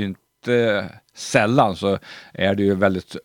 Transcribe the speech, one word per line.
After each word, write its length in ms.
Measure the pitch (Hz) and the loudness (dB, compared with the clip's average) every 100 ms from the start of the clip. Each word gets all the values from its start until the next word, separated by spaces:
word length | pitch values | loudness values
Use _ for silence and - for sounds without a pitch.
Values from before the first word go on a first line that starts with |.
inte 840 | 101 92 _ _ - 123 117 101 95 - _ - | -6 -8 _ _ -2 0 2 0 -4 -12 _ -16
sällan 600 | - 127 107 131 117 90 | -2 0 2 4 2 0
så 240 | 98 95 - - - | -2 -2 -6 -20 -16
är 220 | - 95 101 | -2 0 2
det 80 | |
ju 120 | 98 95 | 2 2
väldigt 400 | 98 92 - - | 2 0 -6 -14